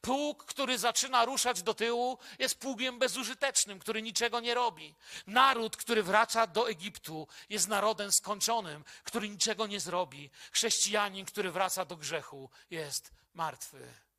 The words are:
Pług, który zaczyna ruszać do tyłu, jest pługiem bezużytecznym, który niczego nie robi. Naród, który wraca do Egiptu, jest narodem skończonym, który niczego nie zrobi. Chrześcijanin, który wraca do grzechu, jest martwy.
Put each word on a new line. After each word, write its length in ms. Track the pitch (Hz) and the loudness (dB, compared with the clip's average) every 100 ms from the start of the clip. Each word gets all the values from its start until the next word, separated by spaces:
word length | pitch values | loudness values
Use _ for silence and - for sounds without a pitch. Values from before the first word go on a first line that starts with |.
Pług, 440 | - 269 294 294 - | 0 0 0 -4 -12
który 320 | - 269 254 | -4 -2 2
zaczyna 480 | 220 220 262 254 233 | 2 2 2 4 4
ruszać 380 | 262 240 202 | 2 0 0
do 100 | 180 | -2
tyłu, 440 | 214 226 240 247 254 - - | 0 0 2 0 -4 -10 -4
jest 200 | 254 - | -2 -2
pługiem 400 | 269 226 254 240 | -4 -4 -4 0
bezużytecznym, 800 | 247 - 214 254 277 262 - 190 | 0 0 -6 0 2 2 0 -4
który 220 | - 220 | -4 -4
niczego 380 | 226 202 233 240 | -2 0 0 0
nie 140 | 233 | 0
robi. 420 | 240 240 165 156 - - - - | 2 0 -2 -18 -18 -16 -16 0
Naród, 500 | 226 269 254 220 - | 6 6 6 -2 -4
który 260 | - 226 | 0 2
wraca 440 | 190 202 226 226 226 | 6 4 6 4 2
do 220 | 170 254 | 2 0
Egiptu, 580 | 180 196 - - 160 151 - - | 0 -8 -12 -10 -10 -10 -14 -8
jest 180 | 208 190 | 0 2
narodem 440 | 208 208 214 202 | 4 2 2 2
skończonym, 720 | - - 202 202 233 185 151 151 - | 0 2 -2 0 0 -2 -12 -14 -16
który 260 | - 233 208 | -6 -4 -4
niczego 380 | 208 220 202 214 | -2 -2 0 -2
nie 120 | 202 | -2
zrobi. 500 | 175 175 175 139 143 - - | -2 -2 -2 -6 -18 -18 -4
Chrześcijanin, 720 | - 233 - 196 208 202 190 185 | 0 2 2 4 2 0 -2 -10
który 260 | - 190 | -4 -4
wraca 340 | 170 185 190 165 | 0 0 0 -4
do 120 | 175 | -6
grzechu, 520 | 147 156 135 139 135 - - | -4 -6 -6 -14 -16 -20 -12
jest 420 | 170 151 135 - - _ | -8 -6 -6 -8 -20 _
martwy. 600 | - 160 - - 139 123 117 _ | -6 -6 -6 -14 -14 -18 -20 _